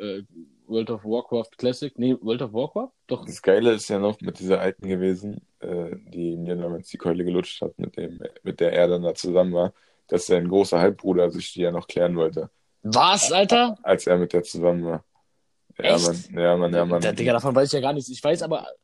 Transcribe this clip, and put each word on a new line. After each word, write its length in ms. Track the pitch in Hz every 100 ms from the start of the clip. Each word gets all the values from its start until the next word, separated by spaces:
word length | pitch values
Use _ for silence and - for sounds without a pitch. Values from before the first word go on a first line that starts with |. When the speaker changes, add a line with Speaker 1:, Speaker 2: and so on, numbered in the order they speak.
Speaker 1:
äh, 220 | 101 98 98 82 73 _ -
World 240 | 113 113
of 140 | 110
Warcraft 460 | 107 117 - 120 110 -
Classic. 340 | 123 127 147 -
Nee, 180 | 127 127
World 180 | 110 123
of 140 | 127
Warcraft? 340 | 107 92 208 254 _ -
Doch. 200 | 127 -
Speaker 2:
Das 160 | -
Geile 300 | - 98 117
ist 140 | 110 -
ja 100 | 104
noch 200 | 101 107
mit 160 | 95 -
dieser 220 | 92 92
Alten 260 | 92 - 95
gewesen, 540 | 92 95 92 104 101 _ _
äh, 340 | - 87 85 - -
die 280 | 87 85 85
mir 180 | 85 87
damals 320 | 85 85 -
die 80 | -
Keule 260 | 90 85
gelutscht 380 | 90 90 90 -
hat, 180 | 82 -
mit 200 | - -
dem, 200 | 85 85 - -
mit 160 | 98 -
der 120 | 85
er 160 | 87 87
dann 140 | 90
da 120 | 87
zusammen 380 | 80 92 90 92
war, 220 | 87 90 - _ _ -
dass 180 | 87
sein 240 | - 90 87
großer 300 | 95 95 85
Halbbruder 520 | 95 - 95 90 87
sich 220 | 87 -
die 80 | -
ja 100 | 87
noch 160 | 85 -
klären 300 | - 87 85
wollte. 320 | 80 80 78 _ _ _
Speaker 1:
Was, 460 | 110 117 165 202 -
Alter? 460 | 175 202 240 240 208
Speaker 2:
Als 240 | - 98 -
er 100 | -
mit 160 | 87
der 100 | 87
zusammen 440 | - 90 87 87 82
war. 180 | 80 - _ _ _ _ _ _ -
Ja, 180 | - 85
Speaker 1:
Echt? 40 |
Speaker 2:
Mann. 240 | 87 87 -
Ja, 240 | 87 87 87
Mann, 160 | 87
ja, 100 | 87
Mann. 160 | 87 87
Speaker 1:
Da, 100 | 104
Digga, 200 | - 117
davon 200 | 120 135
weiß 140 | 131 139
ich 40 |
ja 80 | 143
gar 120 | 131
nichts. 160 | 139 127
Ich 120 | 127
weiß 180 | 147 175
aber 240 | 165 156 - -